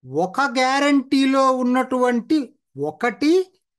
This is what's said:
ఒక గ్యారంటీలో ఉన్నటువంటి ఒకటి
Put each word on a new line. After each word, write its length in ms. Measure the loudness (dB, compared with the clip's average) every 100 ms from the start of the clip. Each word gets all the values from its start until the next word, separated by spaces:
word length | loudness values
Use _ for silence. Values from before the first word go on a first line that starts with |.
| -6
ఒక 280 | -4 -4 -2
గ్యారంటీలో 1120 | -2 0 0 2 2 0 2 0 2 2 2
ఉన్నటువంటి 1000 | 0 0 0 0 0 0 0 -2 -2 -2 _ _ -8
ఒకటి 840 | -8 -4 -6 -2 0 2 0 _ _